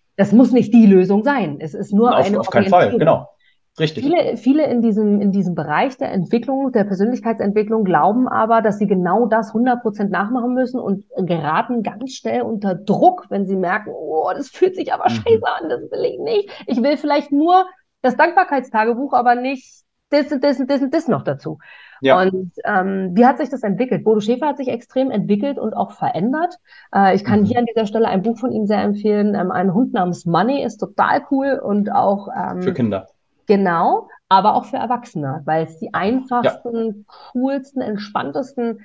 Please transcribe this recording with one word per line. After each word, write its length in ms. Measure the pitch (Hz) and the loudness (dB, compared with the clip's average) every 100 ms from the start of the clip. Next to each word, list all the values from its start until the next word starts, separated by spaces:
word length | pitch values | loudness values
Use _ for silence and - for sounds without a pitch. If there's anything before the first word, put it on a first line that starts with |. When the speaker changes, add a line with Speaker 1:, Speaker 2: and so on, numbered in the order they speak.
| _ - | _ -2
Speaker 1:
Das 160 | 196 | 4
muss 180 | 220 262 | 6 6
nicht 220 | 247 - | 4 6
die 140 | 240 214 | 8 8
Lösung 380 | 190 180 202 | 8 6 2
sein. 340 | 233 277 165 143 | 0 -2 -2 -6
Es 140 | 156 | -10
ist 180 | 202 202 | -10 -2
nur 240 | 208 247 208 | 2 4 4
Speaker 2:
Auf, 80 | |
Speaker 1:
eine 160 | 185 208 | 2 0
Speaker 2:
auf 80 | - | 0
keinen 200 | 240 196 | 0 4
Fall, 160 | 180 120 | 4 4
Speaker 1:
Orientierung. 120 | - | 2
Speaker 2:
genau. 280 | 156 - - _ _ _ _ - | 2 0 -4 _ _ _ _ -4
Richtig. 260 | 156 - | -4 -2
Speaker 1:
Viele, 320 | 277 349 - 233 | 0 0 0 0
viele 300 | 254 294 302 | 0 2 2
in 160 | 240 | 2
diesem, 380 | 226 208 214 208 | 2 2 2 2
in 100 | 202 | 2
diesem 240 | 196 180 | 0 -2
Bereich 420 | 170 151 151 262 - | -4 -2 0 -2 -2
der 140 | 269 | -6
Entwicklung, 640 | 196 156 233 240 269 269 | -4 -2 -2 -2 -4 0
der 100 | 240 | 0
Persönlichkeitsentwicklung 1000 | 202 185 214 254 - 226 202 208 214 220 | 0 0 0 -2 -4 -4 -2 -2 0 0
glauben 420 | 190 160 170 233 254 | 2 2 2 2 0
aber, 340 | - 220 226 | 0 2 2
dass 180 | 220 208 | 2 0
sie 100 | 208 | 0
genau 380 | 190 175 208 240 | 0 0 0 2
das 280 | 226 208 | 0 -2
hundert 280 | 220 247 240 | 0 0 0
Prozent 280 | 226 208 196 | -4 -4 -2
nachmachen 420 | 180 202 254 240 | -2 -2 -2 -2
müssen 280 | 254 247 254 | -2 -2 -4
und 240 | - 196 - - | -4 -6 -6 -6
geraten 680 | 175 170 147 165 240 240 | -2 -2 -2 -2 -2 -4
ganz 300 | 202 208 262 | -4 -8 -12
schnell 280 | - 226 240 | -10 -6 -4
unter 320 | 226 214 202 | -4 -4 -4
Druck, 520 | 185 202 185 339 359 - | -4 -2 2 2 2 -4
wenn 180 | 202 190 | -6 -2
sie 80 | |
merken, 380 | 190 175 208 208 | -2 -2 -4 -6
„Oh, 340 | - 156 156 285 226 | -10 -6 -2 -2 -4
das 120 | 277 | -8
fühlt 260 | - 370 | 0 0
sich 180 | 370 302 | 0 -4
aber 120 | - | -2
Speaker 2:
Mhm. 100 | - | -2
Speaker 1:
scheiße 300 | - 480 453 - - | -2 2 2 0 -6
an, 80 | 320 | -6
das 140 | 240 - | -6 -6
will 120 | - | -4
ich 140 | 494 - | -4 -4
nicht. 320 | 440 427 403 - - | -2 -2 -4 -10 -6
Ich 160 | 240 | 0
will 140 | 262 294 | 0 0
vielleicht 340 | 294 285 285 | 0 -2 0
nur 360 | 285 320 370 370 - _ _ | 0 4 4 2 -6 _ _
das 140 | 262 254 | -2 2
Dankbarkeitstagebuch, 960 | 320 349 359 277 262 214 220 240 277 | 2 0 -2 -4 -2 -2 0 -2 -2
aber 240 | 262 240 240 | 0 2 0
nicht 480 | 254 262 - _ _ _ _ | -2 -8 -12 _ _ _ _
das 220 | 285 294 | -2 0
und 100 | 285 | 0
das 160 | 285 277 | 0 0
und 100 | 262 | -2
das 140 | 285 | -2
und 100 | 269 | 0
das 140 | 320 320 | -2 0
noch 160 | 147 | -2
dazu.“ 360 | - 143 - 127 - - - - | -2 -6 -8 -14 -16 -20 -20 -2
Speaker 2:
Ja. 200 | 135 180 | 2 4
Speaker 1:
Und, 300 | 185 185 180 - | 4 -2 -6 -8
ähm, 460 | - 202 190 190 190 | -2 -2 -2 -4 0
wie 140 | 180 240 | 4 4
hat 120 | 262 | 4
sich 100 | 294 | -2
das 140 | 254 | -4
entwickelt? 400 | 208 175 254 202 | -4 -2 -2 0
Bodo 160 | 214 214 | 2 2
Schäfer 300 | 208 247 302 | 0 -2 -2
hat 80 | 277 | -4
sich 120 | 262 | -6
extrem 440 | 240 - 262 262 | -8 -6 -4 -2
entwickelt 440 | 208 202 208 190 185 | -2 0 0 -2 -4
und 180 | 220 | -6
auch 180 | - 196 | -4 -6
verändert. 640 | - - 156 214 302 349 - _ - - | -4 -4 -2 -2 0 -2 -6 _ -20 -6
Äh, 220 | 196 196 | 2 4
ich 80 | 196 | 2
kann 200 | 202 208 | 2 2
Speaker 2:
Mhm. 20 | |
Speaker 1:
hier 140 | 202 240 | 2 2
an 60 | 226 | 0
dieser 200 | 226 208 | -2 -2
Stelle 220 | 220 226 | 0 0
ein 140 | 196 | 0
Buch 160 | 214 233 | -2 -2
von 120 | 254 | -4
ihm 160 | 220 208 | -2 0
sehr 160 | 208 | 0
empfehlen. 540 | 202 208 214 208 208 202 | 0 -2 0 0 0 0
Ähm, 160 | 180 | -2
Ein 200 | - 185 | -2 0
Hund 200 | 180 262 | 2 0
namens 340 | 214 180 170 170 | 0 -2 -2 0
Money 380 | 165 220 277 | 2 2 0
ist 140 | 240 - | -4 -6
total 440 | - - - 285 - | -6 0 2 0 0
cool 300 | 269 277 - | -2 0 -2
und 300 | - 202 202 | -2 -2 0
auch, 340 | 233 196 202 202 - | 0 2 0 -4 -8
ähm, 240 | - 180 | -6 -4
Speaker 2:
Für 120 | 185 | -4
Kinder. 320 | 175 113 98 - _ _ _ - | -2 -2 -2 -8 _ _ _ 0
Speaker 1:
Genau, 600 | 202 190 170 214 403 - - - | 2 2 2 2 0 -4 -16 2
aber 260 | 190 208 | 4 4
auch 120 | 240 - | 0 -2
für 100 | - | -6
Erwachsene, 640 | 226 240 - 160 139 135 147 | -4 -4 -6 -8 -6 -6 -2
weil 180 | 156 | -2
es 140 | 165 - | -2 -8
die 160 | - 165 190 254 262 247 | -8 -4 -2 -2 -2 -2
Speaker 2:
Ja. 220 | 240 - 240 | -2 -2 -6
Speaker 1:
einfachsten, 380 | 233 226 208 - - - | -4 -4 -6 -16 -20 -10
coolsten, 480 | 247 262 277 269 262 | -2 -2 -2 -6 -8
entspanntesten, 1000 | 220 208 208 208 254 277 254 - 233 214 | -6 -6 -6 -6 -6 -6 -6 -6 -6 -6